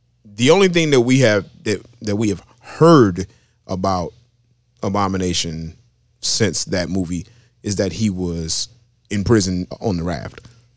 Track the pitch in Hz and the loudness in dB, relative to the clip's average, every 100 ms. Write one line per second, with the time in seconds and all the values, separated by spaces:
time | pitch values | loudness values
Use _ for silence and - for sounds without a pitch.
0 | _ _ 104 101 127 185 190 170 156 135 | _ _ -20 0 4 4 4 2 2 2
1 | 120 135 117 104 - - 110 101 - _ | 4 4 4 2 -2 -8 -6 -6 -8 _
2 | 104 101 110 87 - _ - - 165 156 | -6 -2 -2 -2 -8 _ -20 4 6 8
3 | 104 90 92 _ _ _ - 92 95 92 | 6 2 -8 _ _ _ -10 -4 -2 -2
4 | 82 - _ _ _ _ _ _ 101 101 | -6 -12 _ _ _ _ _ _ -6 -2
5 | 98 95 92 87 85 80 80 - _ _ | -2 -2 -2 -2 -6 -8 -12 -16 _ _
6 | _ _ - - 104 - - 92 78 95 | _ _ -6 -2 -2 -2 -4 -4 -4 -4
7 | 85 87 - _ _ _ 104 98 95 87 | -4 -8 -10 _ _ _ -6 -4 -4 -2
8 | 107 92 90 82 80 - - _ _ _ | -2 -2 -4 -6 -6 -6 -8 _ _ _
9 | _ 104 90 110 92 90 92 - 113 87 | _ -6 2 2 2 -4 -6 -6 -4 -4
10 | 85 71 50 - - _ _ | -4 -6 -10 -16 -20 _ _